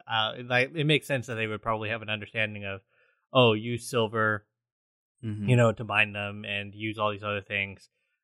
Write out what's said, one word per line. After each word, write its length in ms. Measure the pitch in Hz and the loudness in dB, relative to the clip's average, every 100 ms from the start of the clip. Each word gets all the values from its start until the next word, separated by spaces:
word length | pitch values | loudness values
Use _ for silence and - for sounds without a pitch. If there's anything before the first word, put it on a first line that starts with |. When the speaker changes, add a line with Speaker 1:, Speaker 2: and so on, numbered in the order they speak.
| - | -4
Speaker 1:
uh, 280 | 113 110 - 123 | 0 0 -2 0
like, 260 | 123 131 | 2 2
it 100 | 156 | 0
makes 220 | 147 151 - | 2 2 2
sense 200 | 135 117 | -4 -2
that 80 | 113 | -4
they 100 | 110 | -2
would 160 | 107 | -2
probably 280 | 113 110 107 | -2 -2 -2
have 120 | 113 | -6
an 80 | 107 | -4
understanding 540 | 107 104 113 107 104 101 | -6 -6 -2 -2 -4 -8
of, 160 | 98 - _ _ _ _ | -8 -12 _ _ _ _
"Oh, 200 | 131 123 | 4 6
use 340 | 107 117 120 - | 4 0 -6 -2
silver, 580 | 123 110 110 107 104 - _ _ _ _ _ _ _ | -2 0 2 2 0 -4 _ _ _ _ _ _ _
Speaker 2:
Mm-hmm. 240 | 113 104 104 | -8 -4 4
Speaker 1:
you 80 | 123 | 6
know, 160 | 117 | 6
to 120 | 101 | 2
bind 300 | 107 104 107 | 0 2 2
them 300 | 104 101 104 | 0 -6 -8
and 300 | 107 101 101 | -6 -6 -6
use 240 | 101 110 107 | -6 -6 0
all 120 | 107 | 0
these 120 | 104 | 0
other 180 | 104 104 | -2 -4
things." 480 | 98 104 98 98 - _ _ _ | -2 -2 -4 -6 -18 _ _ _